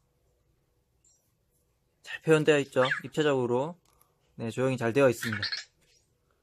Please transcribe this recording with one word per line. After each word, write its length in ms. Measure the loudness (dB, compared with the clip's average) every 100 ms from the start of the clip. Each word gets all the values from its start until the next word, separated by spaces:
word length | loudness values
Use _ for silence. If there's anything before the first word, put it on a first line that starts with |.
| _ _ _ _ _ _ _ _ _ _ _ _ _ _ _ _ _ _ _ _
잘 180 | -16 -6
표현되어 360 | 2 4 4 2
있죠. 220 | 0 0 0 -2
입체적으로, 720 | -4 -2 0 0 0 -2 -2 -8 _ _ _ _ _
네, 160 | -12 -8
조형이 260 | -2 -2 0
잘 160 | 0
되어 160 | 4 4
있습니다. 340 | 2 -4 -6 -8 -10 -14 _ _ _ _ _ _ _